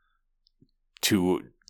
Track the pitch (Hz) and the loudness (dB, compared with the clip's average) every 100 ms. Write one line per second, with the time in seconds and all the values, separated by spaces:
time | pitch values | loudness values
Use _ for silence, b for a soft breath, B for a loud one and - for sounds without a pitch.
0 | _ _ _ _ _ _ _ _ _ _ | _ _ _ _ _ _ _ _ _ _
1 | - 104 90 87 - _ | -2 0 2 -2 -6 _